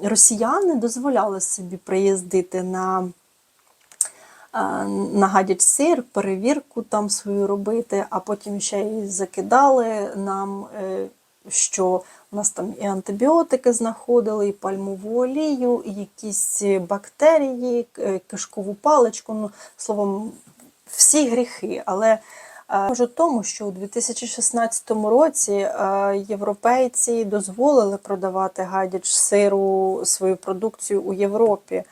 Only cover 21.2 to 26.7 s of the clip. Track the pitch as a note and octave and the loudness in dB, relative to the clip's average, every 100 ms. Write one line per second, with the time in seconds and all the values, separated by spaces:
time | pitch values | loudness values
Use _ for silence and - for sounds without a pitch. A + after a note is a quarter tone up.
21.2 | C4 A#3 A#3+ - A3 - - F#3+ A3 A3 | 2 0 -2 -4 -8 -6 -4 0 2 2
22.2 | - - - - - G3+ G3 B3 A#3+ - | -2 -20 -20 -18 -4 -2 0 0 -2 0
23.2 | E4 A#3+ - - G#3 F#3 G3+ A#3+ A#3 A3+ | 0 0 -4 -8 -8 -8 -8 -6 -6 -6
24.2 | A#3 - - A#3 A3+ - - G#3+ G#3+ A#3+ | -8 -2 -2 0 -2 -4 -4 -2 4 4
25.2 | D#4 - - G3+ G3 - G3 G3 G3 G3 | 4 2 -2 0 -2 -2 -2 0 0 -2
26.2 | G3 G3+ G#3 G3+ A#3 | -4 -6 -4 0 2